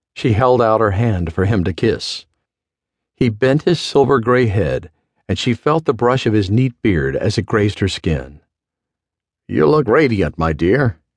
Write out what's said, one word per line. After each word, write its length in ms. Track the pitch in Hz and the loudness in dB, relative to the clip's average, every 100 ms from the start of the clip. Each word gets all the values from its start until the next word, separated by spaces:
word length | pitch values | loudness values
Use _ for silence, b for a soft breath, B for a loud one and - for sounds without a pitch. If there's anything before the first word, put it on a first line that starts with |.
| _ | _
She 180 | - 135 | -6 -2
held 300 | 104 123 127 | 2 2 4
out 180 | 113 110 | 2 2
her 120 | 107 | 0
hand 420 | 95 120 95 80 | 0 -2 -2 -4
for 100 | 87 | -2
him 220 | 95 107 85 | 0 0 -2
to 80 | |
kiss. 520 | 80 113 - - - - _ _ _ _ _ _ _ _ | -2 -2 -2 -6 -14 -16 _ _ _ _ _ _ _ _
He 140 | _ 123 | _ -4
bent 360 | 107 131 147 | 0 0 2
his 180 | - 165 | 0 -2
silver 400 | - 147 131 135 | 0 0 2 2
gray 240 | 123 123 117 | 2 2 2
head, 440 | 101 76 65 - - _ _ - | 0 -2 -4 -8 -20 _ _ -8
and 100 | 95 | -4
she 160 | 131 | -2
felt 300 | 113 151 160 | -2 -2 0
the 100 | 160 | -2
brush 320 | 113 120 131 120 | 0 0 2 0
of 60 | |
his 180 | 107 95 | 0 0
neat 320 | 110 131 - | 0 0 -2
beard 360 | 113 85 67 67 | 0 0 -2 -2
as 200 | 98 107 | -2 -2
it 80 | - | -2
grazed 340 | 110 104 - | 0 0 0
her 100 | 95 | -4
skin. 500 | - 92 73 65 73 _ _ _ _ _ _ _ _ _ _ - | -2 -4 -4 -6 -18 _ _ _ _ _ _ _ _ _ _ -6
"You 180 | 104 151 | 0 2
look 220 | 151 123 | 2 2
radiant, 480 | 135 143 104 78 80 | 2 2 0 -2 -2
my 160 | 80 | -4
dear," 440 | 78 85 127 127 - _ | 0 0 2 0 -4 _